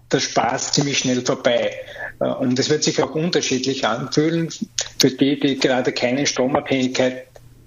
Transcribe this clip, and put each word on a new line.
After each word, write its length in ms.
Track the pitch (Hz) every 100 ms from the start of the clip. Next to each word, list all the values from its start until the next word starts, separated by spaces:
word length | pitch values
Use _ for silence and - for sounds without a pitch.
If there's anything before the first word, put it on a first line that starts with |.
| -
der 80 | 139
Spaß 540 | - - 113 135 -
ziemlich 260 | - 143 127
schnell 260 | 131 127 123
vorbei. 460 | 131 131 117 107 - - - - -
Äh, 80 | 131
und 320 | 123 131 123
es 100 | 127
wird 140 | 151
sich 180 | 151 -
auch 140 | 131 156
unterschiedlich 720 | 170 170 - 127 131 131 113
anfühlen. 600 | 117 131 151 156 165 165 - - - - -
Für 100 | 135
die, 300 | 131 139 143
die 180 | 143 135
gerade 340 | 139 127 127
keine 340 | - 123 131 143
Stromabhängigkeit 960 | - 127 147 - 135 127 127 127 127 - - - -